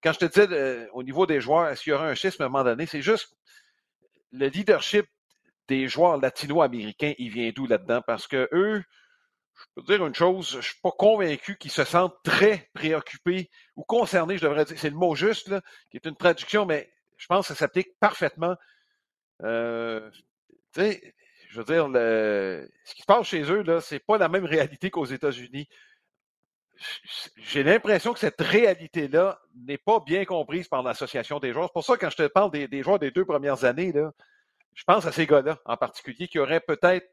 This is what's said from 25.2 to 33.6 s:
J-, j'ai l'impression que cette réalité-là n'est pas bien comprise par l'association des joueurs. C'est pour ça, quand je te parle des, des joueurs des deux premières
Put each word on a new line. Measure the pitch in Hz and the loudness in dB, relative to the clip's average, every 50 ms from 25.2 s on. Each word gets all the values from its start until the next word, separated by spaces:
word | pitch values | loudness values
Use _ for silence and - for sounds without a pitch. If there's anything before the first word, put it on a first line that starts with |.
| - 143 131 123 123 120 123 139 147 _ _ _ - _ _ _ _ _ _ _ _ _ _ _ _ _ _ _ _ _ _ _ | -4 -4 -4 -4 -12 -14 -12 -14 -14 _ _ _ -20 _ _ _ _ _ _ _ _ _ _ _ _ _ _ _ _ _ _ _
J-, | - - - - _ - - - - - _ - | -14 -14 -14 -14 _ -16 -14 -14 -14 -16 _ -20
j'ai | 110 - - 147 139 | -14 -6 -2 0 4
l'impression | 147 196 226 - 202 214 175 - 226 240 | 6 6 4 6 2 2 2 2 -2 -2
que | - | 0
cette | - 165 - - | -2 -4 -2 -2
réalité-là | 165 - 170 208 240 214 185 156 165 156 _ 170 151 139 135 160 180 196 - - _ _ _ 123 123 127 | -2 2 4 6 6 6 4 2 -6 -10 _ -6 -6 0 2 2 2 2 0 -6 _ _ _ -20 -12 -10
n'est | 143 135 | -10 -6
pas | _ - 220 220 156 | _ 2 2 2 2
bien | 139 156 190 196 | 0 -2 -2 -2
comprise | 180 190 170 147 - 147 180 175 - | -2 -2 -4 -4 -4 -6 -8 -6 -4
par | - 131 127 | -4 -2 -2
l'association | 127 113 - 143 123 - 135 117 - 147 147 | -2 -4 -4 -6 -6 -6 -6 -6 -6 -8 -6
des | 135 127 | -6 -4
joueurs. | 117 139 170 175 | -4 -4 -4 -4
C'est | _ | _
pour | 175 151 | -6 0
ça, | - 254 - | 0 0 0
quand | 190 160 | 0 -6
je | - | -2
te | - 160 143 | 0 -2 2
parle | - 185 202 202 | 4 2 2 2
des, | 156 147 143 127 | 0 -4 -6 -6
des | 120 139 131 | -6 -6 0
joueurs | 151 196 196 | 0 0 0
des | 147 135 | 0 -2
deux | 131 175 190 | -2 -2 -2
premières | 185 160 143 139 143 135 123 | 0 0 -2 0 0 -2 2